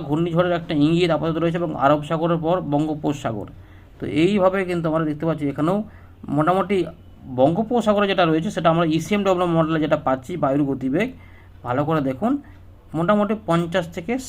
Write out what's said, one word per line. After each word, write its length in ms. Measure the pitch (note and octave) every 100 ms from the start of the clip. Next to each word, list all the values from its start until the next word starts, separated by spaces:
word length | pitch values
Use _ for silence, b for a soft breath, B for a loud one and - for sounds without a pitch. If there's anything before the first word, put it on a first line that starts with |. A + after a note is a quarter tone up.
| D3
ঘূর্ণিঝড়ের 460 | D3+ E3+ E3 F3+ F3
একটা 140 | E3 D#3
ইঙ্গিত 260 | D3 E3+ F3 D#3
আপাতত 200 | D#3+ D#3+
রয়েছে 160 | E3+ E3+
এবং 80 | E3+ D3+
আরব 160 | C3+ D3 D3
সাগরের 320 | E3 E3+ E3+
পর 120 | D#3+ F#3 D#3
বঙ্গোপসাগর। 760 | D3 D#3 D3+ D3+ C#3+ C3+ G#2+ F2 - b b b -
তো 60 | - A#2
এইভাবে 360 | E3+ G#3 F#3 F#3+ F3+
কিন্তু 160 | F3 E3
আমরা 140 | D#3 D#3
দেখতে 140 | D3 D#3+
পাচ্ছি 160 | D3+ C#3+
এখানেও 240 | C#3 D3+ G3+ G#3+ B B B - C#3
মোটামুটি 400 | D#3+ F#3+ F#3 G3 E3 - - - - B2
বঙ্গোপসাগরে 680 | C3+ E3+ A3 B3 A3 G3+ G3+
যেটা 120 | F#3+ E3+
রয়েছে 220 | D#3+ G3+ F#3
সেটা 120 | E3+
আমরা 100 | D#3+ E3+ D#3+
ইসিএমডব্লিউ 500 | D#3 G#3 G3 F3+ F3+ E3
মডেলে 220 | D#3 D#3+
যেটা 140 | D3+ - C3+
পাচ্ছি 260 | C3 - F3
বায়ুর 200 | C#3 C#3 C#3
গতিবেগ, 380 | B2+ C3 D3 B3 - B B B - A#2+
ভালো 160 | B2+ D3
করে 120 | D#3+ C3+
দেখুন, 240 | B2+ A3+ C#4+ B B B - - D3
মোটামুটি 360 | F3 G#3 G#3 G#3+ -
পঞ্চাশ 360 | E3+ E3+ F#3 E3+ -
থেকে 160 | F3 B3+